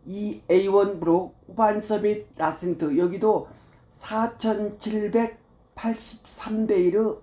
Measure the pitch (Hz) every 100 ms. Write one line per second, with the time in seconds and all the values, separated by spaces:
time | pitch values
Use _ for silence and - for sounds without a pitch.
0 | 143 202 208 - - 180 196 196 196 185
1 | 165 170 185 - - 185 220 214 208 208
2 | 208 208 - - 156 156 175 165 151 143
3 | 175 185 214 190 - - _ _ _ -
4 | - 220 226 - 226 208 208 208 208 214
5 | 208 226 226 - _ _ _ - 226 226
6 | - - - - - 220 220 202 180 196
7 | 220 214